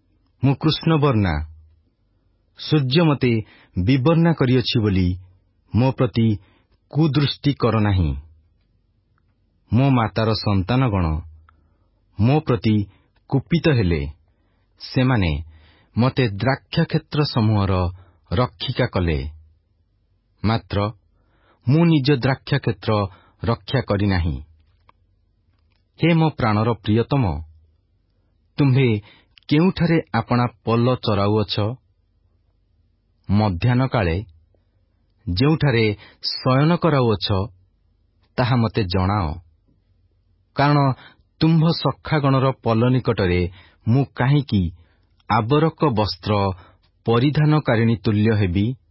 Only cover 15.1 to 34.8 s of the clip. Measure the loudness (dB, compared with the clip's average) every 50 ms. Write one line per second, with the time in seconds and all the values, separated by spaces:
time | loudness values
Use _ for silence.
15.1 | 0 0 0 -2 -2 -4 -8 -12 -20 -20 _ _ _ _ _ _ _ 0 0 0
16.1 | 0 0 -2 -2 -2 -2 -2 -2 -2 -2 -6 _ -2 -2 -2 0 -2 -4 -4 _
17.1 | -4 -4 -4 -2 0 0 0 2 2 2 0 0 0 -2 -2 -4 -6 -10 -18 _
18.1 | _ _ _ _ -2 -2 -2 -2 -6 -10 -10 -6 -4 -4 -4 -2 -2 -2 -2 -2
19.1 | -2 -4 -6 -8 -12 -16 -20 _ _ _ _ _ _ _ _ _ _ _ _ _
20.1 | _ _ _ _ _ _ -4 -2 -2 -2 -4 _ -4 -4 -4 -4 -6 _ _ _
21.1 | _ _ _ _ _ _ _ _ _ _ _ 0 2 2 4 4 2 2 2 2
22.1 | 0 0 0 -2 -4 -4 _ -4 -4 -2 -2 -4 -6 -4 -4 -2 -2 -2 -2 -4
23.1 | -8 -16 _ _ _ _ -4 -4 -4 -4 -6 -6 -4 -4 -2 -2 -2 -2 0 0
24.1 | 0 -2 -2 -4 -6 -6 -10 -16 _ _ _ _ _ _ _ _ _ _ _ _
25.1 | _ _ _ _ _ _ _ _ _ _ _ _ _ _ _ _ _ -2 0 2
26.1 | 2 2 2 0 0 -2 -2 0 0 2 0 0 -2 -4 -2 0 0 0 0 0
27.1 | 0 0 0 -2 -4 -6 -10 -14 _ _ _ _ _ _ _ _ _ _ _ _
28.1 | _ _ _ _ _ _ _ _ _ 0 0 2 4 2 2 2 0 -2 -4 -10
29.1 | -20 _ _ _ _ -20 _ -2 0 2 2 2 2 0 0 0 0 -2 -2 -2
30.1 | -4 -4 -2 -2 -2 -2 -2 -2 -6 _ _ -2 0 0 2 0 0 -2 -2 -2
31.1 | 0 0 0 0 0 0 -2 -2 -4 -4 -4 -4 -6 -10 _ _ _ _ _ _
32.1 | _ _ _ _ _ _ _ _ _ _ _ _ _ _ _ _ _ _ _ _
33.1 | _ _ _ -2 0 2 2 0 0 0 0 0 2 2 0 0 0 0 0 0
34.1 | -2 -4 -6 -10 -18 _ _ _ _ _ _ _ _ _